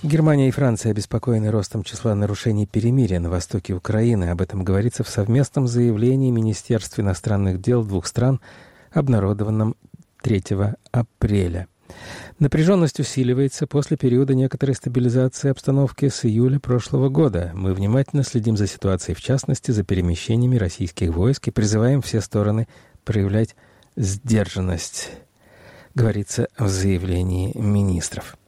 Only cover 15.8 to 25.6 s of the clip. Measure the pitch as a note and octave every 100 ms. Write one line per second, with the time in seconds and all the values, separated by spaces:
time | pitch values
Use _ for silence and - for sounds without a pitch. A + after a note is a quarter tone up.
15.8 | C#3 - C#3 - A#2+ A2 B2+ C#3 - B2
16.8 | - C#3+ C3+ C#3 D#3 F#2 F2 E2+ F#2+ F#2
17.8 | G2 B2 C3+ D3 C3 B2 A2+ G#2+ G2+ -
18.8 | G2 F#2 - E2+ - C3 - C3+ - A2
19.8 | G2 F#2 F2 E2+ - A2+ B2 B2 F2+ -
20.8 | G2 - F2+ E2 G#2 C3+ - - G#2+ G#2+
21.8 | A#2 C#3 - A2+ - A2 G#2 G#2+ A#2 -
22.8 | _ _ - G#2+ G2 G#2 A2+ - _ _
23.8 | _ - G2+ G2+ A#2+ A2 G2 - F#2 E2
24.8 | - - - - - _ _ -